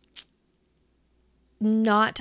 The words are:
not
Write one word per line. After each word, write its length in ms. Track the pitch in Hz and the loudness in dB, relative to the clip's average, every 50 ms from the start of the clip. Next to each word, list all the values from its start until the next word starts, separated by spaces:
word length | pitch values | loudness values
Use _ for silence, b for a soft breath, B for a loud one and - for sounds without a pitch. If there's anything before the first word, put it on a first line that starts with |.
| _ _ - - - _ _ _ _ _ _ _ _ _ _ _ _ _ _ _ _ _ _ _ _ _ _ _ _ _ _ - | _ _ -10 -10 -10 _ _ _ _ _ _ _ _ _ _ _ _ _ _ _ _ _ _ _ _ _ _ _ _ _ _ -4
not 600 | 214 214 220 220 220 220 208 214 220 214 - - | -2 0 0 2 2 2 2 2 0 0 -4 -8